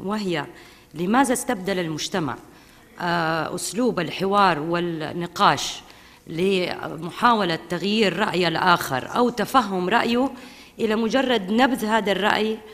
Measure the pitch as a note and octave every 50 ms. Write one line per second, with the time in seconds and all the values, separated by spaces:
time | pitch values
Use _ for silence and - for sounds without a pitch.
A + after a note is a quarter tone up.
0 | - F#3+ G#3 G#3+ G#3 F#3 E3 D3+ C#3+ - - - - - - - - - - D3+
1 | F3 F#3 A3+ C4 C#4 A3+ B3+ A#3+ - - B3 F#3 F#3 F#3+ G3 F3+ F3 D#3+ D#3 D3
2 | - - - F#3+ D#3+ C3 A#2 - - - - - - - - - - - - -
3 | E3+ F3 E3+ E3+ E3 D#3+ E3 D#3+ D3+ - - F3 - - - G#3 B3+ A#3 F3+ F3
4 | E3 C#3+ - - F3+ G3 G3+ G3+ G3 F#3 E3 D3 D3 E3+ E3+ F3 F3 F3 E3 D#3
5 | D#3 C#3 - F3 F3 E3+ - - G3+ F3 D3 C3+ - - - - - - - -
6 | - - - - - - E3 D#3 F#3 G3 G3 F#3 F3+ D#3 - - - D3+ D#3 D#3+
7 | D#3+ E3+ - - - A#3+ A#3 G#3+ G3 E3+ E3 D#3+ - - F3+ F3 E3 G3+ G#3 A3+
8 | G#3+ F#3 D3+ E3+ G#3+ - - F3 F3+ E3 D#3+ D#3 - F#3 F3 E3 - - C3+ B2+
9 | B2+ - - A3 B3 A#3+ A#3+ G#3+ G3+ - - C4 A3+ G3+ F#3+ F3+ F3+ F3+ G#3+ A#3
10 | - A#3 A#3 B3 C4+ C4 A#3+ - - - - - - - - - A3+ G#3+ A3 A3
11 | A3+ A3 A#3 C4+ C#4 B3+ B3 A#3 F#3 F3+ A3 A3+ C4+ B3 B3+ G3+ G#3+ G#3+ A3 A3
12 | G3+ G#3 G3 F3+ G3 G#3 - - G#3+ A3 A3 - - -